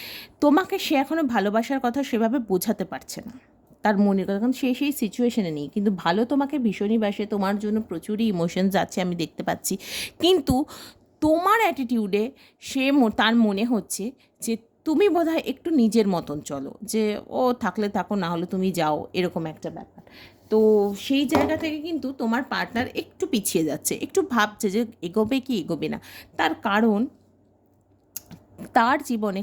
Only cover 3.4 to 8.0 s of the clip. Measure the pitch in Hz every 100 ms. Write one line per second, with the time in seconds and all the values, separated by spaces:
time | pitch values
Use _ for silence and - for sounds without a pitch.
3.4 | _ _ _ - 208 202 202 196 180 196
4.4 | 240 254 254 254 294 269 208 - 240 233
5.4 | 180 151 147 214 202 185 170 185 240 277
6.4 | 277 302 233 185 208 226 208 202 208 202
7.4 | 196 208 208 214 220 165